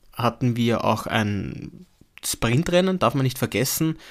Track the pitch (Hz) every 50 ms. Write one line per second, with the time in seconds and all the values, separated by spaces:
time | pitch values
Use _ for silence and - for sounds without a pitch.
0 | _ - - - 123 120 117 - 131 123 113 117 117 117 113 - - - - 214
1 | - - - 113 107 104 104 196 - - - - - - - - 180 _ _ _
2 | - _ _ - - - - - - 113 120 139 170 - 175 175 180 190 190 180
3 | - 117 - 139 131 131 - - 127 113 - 101 127 - - - 160 160 156 -
4 | - -